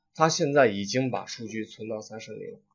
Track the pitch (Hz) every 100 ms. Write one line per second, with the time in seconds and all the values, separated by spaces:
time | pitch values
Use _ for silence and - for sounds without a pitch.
0 | _ - 160 160 151 143 123 98 101 113
1 | 131 98 92 - 113 110 107 - 110 110
2 | 107 110 120 127 - - _